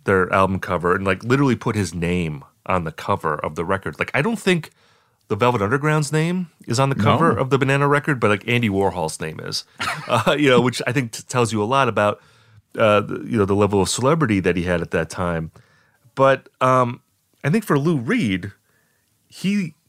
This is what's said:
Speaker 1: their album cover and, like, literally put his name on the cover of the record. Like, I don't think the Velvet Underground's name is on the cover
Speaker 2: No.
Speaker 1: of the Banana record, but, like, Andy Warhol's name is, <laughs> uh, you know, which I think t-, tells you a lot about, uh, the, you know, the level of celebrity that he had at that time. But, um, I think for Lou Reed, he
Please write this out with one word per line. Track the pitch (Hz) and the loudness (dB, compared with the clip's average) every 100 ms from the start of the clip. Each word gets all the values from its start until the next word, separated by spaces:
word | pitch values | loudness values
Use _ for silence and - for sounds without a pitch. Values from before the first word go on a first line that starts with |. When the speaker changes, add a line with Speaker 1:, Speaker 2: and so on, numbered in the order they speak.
| - | 0
Speaker 1:
their | 98 90 | 2 4
album | 98 95 92 | 2 2 0
cover | - 90 87 92 | -2 -2 0 0
and, | 98 | 0
like, | 95 | -2
literally | 113 131 143 117 | 0 2 2 0
put | - 107 | -2 -2
his | 92 | -2
name | 85 85 90 82 73 - _ - | -2 -2 -2 -2 -6 -12 _ -4
on | 92 80 | -4 -4
the | |
cover | - - 98 80 76 | -8 -4 -2 -2 -2
of | 87 78 | -4 -6
the | 85 | -4
record. | 95 - 78 | -4 -4 -8
Like, | 87 | -4
I | 123 | -2
don't | 175 233 | -2 -2
think | - 180 156 _ _ _ _ _ - | 0 0 0 _ _ _ _ _ -6
the | 107 | 0
Velvet | 123 123 | 2 2
Underground's | 101 135 147 156 147 | 0 0 0 0 0
name | 151 165 180 180 _ - | -2 -2 -2 -6 _ -6
is | 120 | 0
on | 135 | 0
the | 135 | 2
cover | 120 135 160 | 2 4 2
Speaker 2:
No. | - | 2
Speaker 1:
of | 135 | 2
the | 135 | 2
Banana | 131 139 143 | 2 2 2
record, | 143 143 135 | 2 0 0
but, | 113 | 2
like, | 104 113 | 0 0
Andy | 120 117 | 0 0
Warhol's | 98 98 90 80 - | 0 0 0 -6 -6
name | 80 78 | -10 -10
is, | - - - - - | -8 -10 -10 -10 -8
<laughs> | - - | -8 -2
uh, | 120 110 147 | -2 0 2
you | 147 | 4
know, | 123 | 4
which | 123 120 - | 4 0 -4
I | |
think | 123 120 | -2 -4
t-, | - - | -8 -6
tells | 127 113 | -2 0
you | 110 | 0
a | 104 | 0
lot | 135 131 | 0 0
about, | 107 104 104 _ _ _ - _ - | 2 0 0 _ _ _ -20 _ 0
uh, | 110 104 | 4 4
the, | 101 92 104 | 2 -6 -4
you | 117 | 0
know, | 98 | 2
the | 101 | 2
level | 104 101 | 2 2
of | 92 | 0
celebrity | - 127 165 139 101 | 0 2 2 2 2
that | 90 90 | 2 0
he | |
had | 87 87 | 0 -2
at | 82 | -2
that | 90 82 | -4 -4
time. | - 90 85 80 - _ _ _ _ _ - | -4 -4 -4 -6 -12 _ _ _ _ _ 2
But, | 135 131 - - | 2 2 -2 -2
um, | 131 127 120 120 _ _ _ _ | 2 2 2 -4 _ _ _ _
I | 139 | -2
think | 202 | 0
for | - 151 | 2 0
Lou | 143 156 | 2 -2
Reed, | 117 247 131 90 98 - _ _ _ _ _ _ _ | -2 -2 0 -2 -6 -16 _ _ _ _ _ _ _
he | - 185 208 170 - | -8 -4 -2 -4 -10